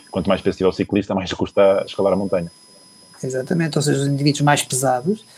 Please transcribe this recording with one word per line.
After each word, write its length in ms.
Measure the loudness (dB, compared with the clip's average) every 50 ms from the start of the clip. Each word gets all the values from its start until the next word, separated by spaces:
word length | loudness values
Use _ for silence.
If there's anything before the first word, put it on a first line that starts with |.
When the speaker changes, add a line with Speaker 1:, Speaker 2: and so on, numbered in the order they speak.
| -20 -8
Speaker 1:
quanto 180 | -6 -4 0 0
mais 120 | 0 0
peso 160 | 0 -2 -2 2
tiver 100 | 0 0
o 40 |
ciclista, 420 | 0 0 -2 0 0 -2 0 0 -4
mais 180 | -4 -4 -6
custa 500 | -6 -6 -6 -2 2 4 4 6 4 2 -2
escalar 260 | -4 -4 0 0 2
a 40 | 2
montanha. 360 | 0 0 -2 -2 -2 -4 -6 -10 _ _ _ _ -20 _ _ _ _ -20 _ -14 -12
Speaker 2:
Exatamente, 560 | -10 -6 -6 -6 -4 -2 -2 -2 -2 0 -2 0
ou 40 |
seja, 180 | 0 0 0 0
os 40 | 0
indivíduos 360 | -2 -2 0 0 0 2 4
mais 200 | 4 4 4 2
pesados, 640 | 0 -2 -4 -2 0 0 0 0 0 -2 -4 -4 -8 -16 -20